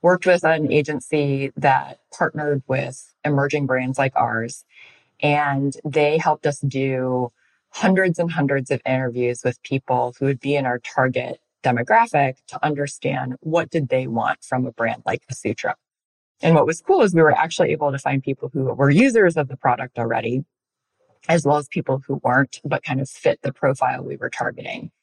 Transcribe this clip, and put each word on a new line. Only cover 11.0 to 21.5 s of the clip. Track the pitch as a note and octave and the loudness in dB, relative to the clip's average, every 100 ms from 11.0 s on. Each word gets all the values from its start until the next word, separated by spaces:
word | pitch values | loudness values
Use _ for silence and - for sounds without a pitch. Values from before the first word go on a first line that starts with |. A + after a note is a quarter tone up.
| C3 B2+ B2 - _ _ | 0 0 -6 -12 _ _
demographic | C#3+ A#2+ A#2+ A3 A#3 D3 C3+ C3 - | -2 -2 2 4 4 2 0 -2 -16
to | - D3+ | -6 -4
understand | C#3+ C#3+ - D#3+ C#3 C3 B2+ | -2 -4 -4 -4 -4 -6 -8
what | D#3+ E3 D#3+ | -2 -2 0
did | E3 C3+ | -2 0
they | C3 C3 | -2 -2
want | A2+ A2 - - | -2 -2 -4 -4
from | B2+ B2+ | -4 -4
a | |
brand | - A#2 A2+ - | -2 -4 -4 -6
like | - _ | -6 _
Asutra. | - A2 G#2+ - - _ _ _ _ _ _ | -8 -6 -4 -6 -8 _ _ _ _ _ _
And | E3+ D#3+ | 4 4
what | C#3+ | 4
was | D#3+ | -2
cool | - F#4+ | 2 4
is | G#3+ | 4
we | E3 | 6
were | D#3 - | 6 4
actually | E3 - E3+ | 0 0 0
able | D#3 D3 | 0 -2
to | C#3 | -2
find | - F3 | -2 -2
people | C#3 C3+ C#3+ | -2 -6 -6
who | C#3+ C3 | -4 -4
were | A2 C#3 | 2 4
users | D3 C4+ A3+ F#3 D#3+ | 6 4 4 4 2
of | C3+ | -4
the | C3 | -2
product | C3 A#2+ B2+ - | 0 0 -4 -4
already, | A#2 A#2+ A#2 C3 - _ _ _ _ _ _ _ - | -2 -2 -2 -4 -6 _ _ _ _ _ _ _ 0
as | E3+ | 2
well | C#3 | 4